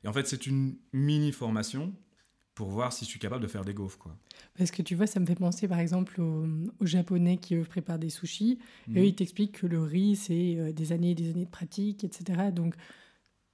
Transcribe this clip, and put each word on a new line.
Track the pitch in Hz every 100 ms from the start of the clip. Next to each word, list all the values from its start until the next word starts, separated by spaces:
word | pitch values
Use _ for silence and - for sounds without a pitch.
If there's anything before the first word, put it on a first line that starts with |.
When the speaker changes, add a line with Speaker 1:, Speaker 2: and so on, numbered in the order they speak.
Speaker 1:
Et | 110
en |
fait, | 123 135
c'est | 135 135
une | 135 131 - _
mini | 131 143 151 147
formation | 139 117 110 107 135 170 185 _ _ _ _ _
pour | - 98
voir | 101 123
si | 120 110
je |
suis | -
capable | 104 123
de | 101
faire | 104
des | 95
gaufres, | 101 95 -
quoi. | - 82 _ - - -
Speaker 2:
Parce | 175
que | -
tu | 165 175
vois, | 208
ça | 202
me | 175
fait | 175
penser, | 175 175 196
par | 175
exemple, | 170 185 185 -
aux, | 165 156 160 156 180 -
aux | 185
Japonais | 180 175 180 175 180
qui, | - 170
eux, |
préparent | 165 185 165 165
des | 160
sushis. | - 175 - 220 247 - - -
Et | 143
eux, |
Speaker 1:
Mhm. | 196
Speaker 2:
ils | 190
t'expliquent | 180 - 208 -
que | 180
le | 165
riz, | 156 170 202 202
c'est, | - 170 180 165
euh, | 160
des | 156 160
années | 170 175
et | 170
des | 165
années | 165 175
de |
pratique, | - 170 - 202 208
et | 185
cetera. | - 180 175 196
Donc, | 175 170 - - - - _ _ _ _